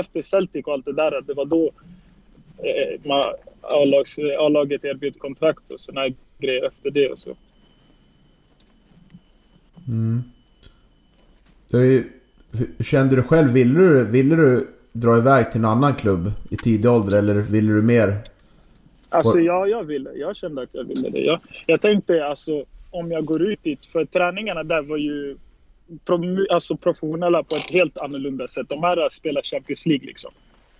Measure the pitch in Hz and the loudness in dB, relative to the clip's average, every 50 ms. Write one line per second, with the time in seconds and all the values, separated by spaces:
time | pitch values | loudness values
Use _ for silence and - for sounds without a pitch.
0 | 185 - _ 165 143 - - 196 190 - - 147 131 151 147 135 127 143 135 156 | -4 -2 _ -8 -6 -2 0 0 0 -2 -6 -10 -8 -6 -8 -6 -6 -6 -4 -2
1 | 156 151 143 131 131 143 135 143 139 143 165 165 160 151 - _ _ - - - | -2 -2 -2 -4 -6 -8 -6 -6 -4 0 0 0 0 0 -2 _ _ -20 -20 -20
2 | _ _ _ _ _ _ _ - - - - - - 143 - 143 143 143 - - | _ _ _ _ _ _ _ -20 -20 -20 -18 -10 -6 -4 -2 -2 -4 -4 -6 -8
3 | - 147 139 143 131 110 - - - - - _ - - 135 147 143 139 139 139 | -6 -2 -2 0 0 -2 -4 -10 -16 -20 -20 _ -8 -2 0 2 4 4 4 2
4 | 135 - - 151 151 143 139 147 156 151 151 147 143 139 143 131 - 139 135 135 | 2 0 -4 -6 -4 -4 -2 0 2 2 2 2 0 0 -4 -6 -6 -8 -8 -6
5 | 143 139 135 - - 139 135 - 160 160 151 - _ _ - - - - - 135 | -6 -8 -8 -8 -12 -14 -8 -2 0 0 0 -2 _ _ -20 -18 -18 -12 -8 -6
6 | 135 131 131 - _ _ _ - 143 135 127 127 139 131 - _ - 143 139 147 | -6 -6 -6 -8 _ _ _ -8 -4 -4 -2 -2 -4 -4 -6 _ -8 -4 0 0
7 | 139 127 135 - - - 127 - _ _ _ _ _ _ _ _ _ _ _ _ | 0 0 -2 -8 -14 -18 -18 -18 _ _ _ _ _ _ _ _ _ _ _ _
8 | _ _ _ _ _ _ _ _ _ _ _ _ _ _ _ _ _ _ _ _ | _ _ _ _ _ _ _ _ _ _ _ _ _ _ _ _ _ _ _ _
9 | _ _ - - _ _ _ _ _ _ _ _ _ _ _ - - 123 117 113 | _ _ -20 -20 _ _ _ _ _ _ _ _ _ _ _ -16 -10 -6 -4 -4
10 | 110 113 117 123 123 - - _ _ _ _ _ _ - _ _ _ _ _ _ | -2 -2 -2 -4 -6 -8 -14 _ _ _ _ _ _ -20 _ _ _ _ _ _
11 | _ _ _ _ _ _ _ _ _ _ _ _ _ _ - 120 127 127 135 123 | _ _ _ _ _ _ _ _ _ _ _ _ _ _ 2 4 4 6 4 4
12 | 117 - - - _ _ _ _ _ _ - 113 123 - - - 120 - 151 135 | 2 -2 -8 -20 _ _ _ _ _ _ -6 -6 -6 -6 -6 -8 -4 0 2 2
13 | 135 135 131 127 - - 160 165 156 127 117 131 123 120 135 170 190 180 147 131 | 4 4 4 2 4 4 4 4 4 6 6 6 6 6 6 6 6 6 6 6
14 | 117 101 113 131 131 139 165 165 156 131 123 117 - - - _ _ _ _ 117 | 4 4 4 4 4 4 4 6 6 6 4 4 0 -4 -10 _ _ _ _ 0
15 | 117 117 117 117 117 135 139 127 113 - - 113 113 107 110 120 139 143 127 - | 2 4 4 6 6 6 6 4 4 2 0 0 0 2 2 4 2 2 0 0
16 | - 104 95 87 87 104 107 - - - 107 - - 120 113 104 101 120 120 117 | 0 0 0 0 0 -4 -6 -6 -8 -8 -10 -4 0 0 2 4 4 4 4 4
17 | 101 98 98 104 101 104 101 104 107 - 104 110 107 107 107 107 107 117 120 117 | 4 4 2 2 4 4 2 0 0 0 0 2 2 4 2 4 4 4 4 4
18 | 107 98 98 107 - - - _ _ _ _ _ _ _ _ _ _ _ _ _ | 4 2 0 -4 -8 -12 -20 _ _ _ _ _ _ _ _ _ _ _ _ _
19 | _ _ - 170 - - - 175 165 170 175 185 196 202 220 233 180 151 151 135 | _ _ 0 2 2 4 2 4 2 2 0 0 0 -2 -2 -4 -6 -6 -8 -8
20 | 135 135 131 127 143 180 208 - - 170 151 131 123 - - 139 127 - 135 131 | -8 -10 -12 -10 -10 -10 -10 -10 -10 -10 -10 -10 -10 -10 -10 -12 -10 -8 -6 -6
21 | 127 - - 135 135 143 160 175 - - - - - - 160 147 - 214 208 196 | -6 -4 -4 -2 0 0 -2 -2 -4 -12 -20 -8 -2 0 0 2 2 2 2 2
22 | - - 175 160 147 147 143 - - 160 151 147 - - - - - - - 175 | 0 0 0 0 0 -2 -6 -8 -8 -6 -6 -6 -8 -10 -16 -20 -20 -14 -12 -10
23 | 170 165 165 160 156 151 160 156 170 214 208 - _ 160 143 - - - - 165 | -8 -6 -6 -6 -4 -4 -2 -2 -2 -2 -4 -4 _ -8 -8 -8 -12 -6 -4 -4
24 | 151 - - 180 175 175 180 202 220 208 175 165 156 160 170 156 143 147 156 151 | -4 -2 0 0 0 0 -2 -6 -8 -8 -8 -8 -6 -4 -4 -4 -4 -4 -6 -4
25 | 147 147 147 143 143 139 139 - - - _ _ _ _ _ _ _ _ 165 147 | -4 -4 -6 -8 -8 -10 -12 -16 -20 -20 _ _ _ _ _ _ _ _ -20 -14
26 | - - 180 170 170 180 180 190 196 - 175 170 - - 160 - - 175 160 - | -4 -2 -2 -2 -2 -2 -2 -2 0 0 0 -2 0 -2 -6 -2 -2 -2 -2 -2
27 | 165 151 160 170 175 175 175 160 - - 160 147 - - - 185 175 156 - 175 | -6 -6 -6 -2 0 2 2 2 0 -2 -4 -6 -6 -2 0 0 0 0 -2 -8
28 | 151 139 143 139 135 143 135 127 123 - - 139 123 - 143 151 165 175 180 170 | -10 -10 -10 -8 -8 -8 -8 -8 -10 -8 -8 -10 -8 -8 -6 -4 -2 -2 0 0
29 | 156 131 - - - 156 143 139 - - 147 139 - - 139 - - 170 151 131 | -2 -2 -4 -6 -8 -6 -6 -6 -6 -6 -10 -10 -8 -8 -10 -6 -2 -2 -2 -2
30 | - - - - - - - _ _ _ _ _ _ _ _ | -2 -8 -16 -18 -18 -18 -20 _ _ _ _ _ _ _ _